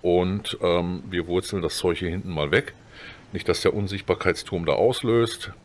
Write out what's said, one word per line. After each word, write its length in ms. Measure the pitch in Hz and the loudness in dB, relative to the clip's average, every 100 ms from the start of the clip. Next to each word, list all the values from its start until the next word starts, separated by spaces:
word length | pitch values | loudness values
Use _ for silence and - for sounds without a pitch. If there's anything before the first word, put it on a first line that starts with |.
Und, 560 | 87 87 90 101 - - | 4 4 4 0 -4 -2
ähm, 420 | 92 87 87 90 - | 2 2 0 -4 -4
wir 180 | 90 85 | -6 0
wurzeln 340 | 90 - 98 | -2 0 -2
das 140 | 82 - | -2 0
Zeug 240 | 90 85 | 0 0
hier 100 | 90 | -2
hinten 200 | 87 95 | -4 -4
mal 220 | 82 73 | -2 2
weg. 220 | 95 - - - - - - - | 2 0 -12 -20 -20 -20 -20 -10
Nicht, 160 | 95 - | -8 0
dass 120 | 85 | 2
der 120 | 95 | 2
Unsichtbarkeitsturm 920 | 104 101 98 - 90 92 85 - 90 82 | 0 -2 -6 -2 0 2 -2 -2 -4 0
da 80 | |
auslöst, 800 | 69 113 127 120 117 117 - - - | 4 4 2 2 2 2 -2 -12 -14